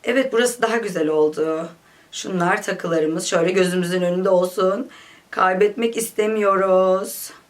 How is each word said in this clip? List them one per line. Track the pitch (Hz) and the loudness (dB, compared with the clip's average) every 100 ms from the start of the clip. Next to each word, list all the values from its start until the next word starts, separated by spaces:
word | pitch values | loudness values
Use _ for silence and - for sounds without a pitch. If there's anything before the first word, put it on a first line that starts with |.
Evet, | - 254 262 | 0 0 2
burası | 226 247 - | 2 0 0
daha | 220 226 | -2 0
güzel | 208 170 156 | -2 -2 0
oldu. | 156 151 151 160 160 170 - _ _ _ | 2 2 2 -2 -2 -6 -14 _ _ _
Şunlar | - - 185 175 208 | -12 -6 -2 0 0
takılarımız. | - 185 175 165 156 170 170 | -2 -6 -2 0 0 -2 -2
Şöyle | 180 165 | 0 2
gözümüzün | 190 185 180 175 185 | 2 2 0 -2 0
önünde | 180 180 190 | 0 0 2
olsun. | 185 180 208 185 202 262 - - - _ | 2 2 0 0 0 -8 -14 -20 -20 _
Kaybetmek | - 185 185 208 208 233 226 | 0 0 2 0 0 -4 -2
istemiyoruz. | 226 - 214 220 202 196 190 185 185 185 196 - - - _ | -6 -2 -2 2 2 2 4 4 4 2 -2 -10 -14 -18 _